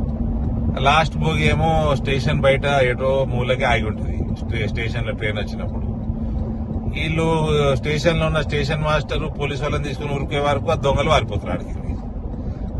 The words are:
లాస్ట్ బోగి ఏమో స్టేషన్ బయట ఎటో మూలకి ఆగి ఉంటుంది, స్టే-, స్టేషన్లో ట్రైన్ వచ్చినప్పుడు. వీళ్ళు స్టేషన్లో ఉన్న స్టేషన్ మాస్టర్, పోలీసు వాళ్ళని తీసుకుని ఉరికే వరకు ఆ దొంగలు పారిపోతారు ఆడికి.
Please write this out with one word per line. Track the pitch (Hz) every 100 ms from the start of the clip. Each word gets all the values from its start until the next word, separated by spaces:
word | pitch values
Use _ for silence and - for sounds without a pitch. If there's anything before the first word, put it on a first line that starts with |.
| - - - - - - - -
లాస్ట్ | 135 156 160 -
బోగి | 151 151 151
ఏమో | 147 160 160 151
స్టేషన్ | 139 139 135 151 143
బయట | 135 135
ఎటో | 143 143 123 120 131 135
మూలకి | 127 120 123 127
ఆగి | 131 113
ఉంటుంది, | 110 - - -
స్టే-, | - - - 113 104
స్టేషన్లో | 117 113 117 113
ట్రైన్ | 104 107 104
వచ్చినప్పుడు. | 98 107 - - - - - - - - - - - - -
వీళ్ళు | - 156 160 160 160 156 147 143 131
స్టేషన్లో | 147 151 170 160 160
ఉన్న | 156
స్టేషన్ | - 147 135 151
మాస్టర్, | 151 151 - 151 151 139
పోలీసు | 143 139
వాళ్ళని | 147 147
తీసుకుని | 143 - 143
ఉరికే | 139 - 143
వరకు | 143 139 117
ఆ |
దొంగలు | 123 135 135 151
పారిపోతారు | 139 107 101 -
ఆడికి. | 90 - - - - - - - - - - -